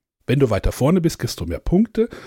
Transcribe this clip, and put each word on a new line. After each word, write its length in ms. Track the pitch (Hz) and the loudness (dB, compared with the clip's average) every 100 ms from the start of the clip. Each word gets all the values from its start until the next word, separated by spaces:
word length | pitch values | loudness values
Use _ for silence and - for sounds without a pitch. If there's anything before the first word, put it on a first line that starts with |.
| _ _ - | _ _ -2
wenn 120 | 131 | 2
du 100 | 135 | 2
weiter 220 | 98 - | 2 -2
vorne 280 | - 135 180 | 0 2 2
bist, 180 | 165 - | 0 -2
kriegst 200 | 120 - | -6 -6
du 60 | 82 | -6
mehr 120 | 78 | -6
Punkte, 480 | - 180 226 - 233 - | 0 2 2 0 -4 -4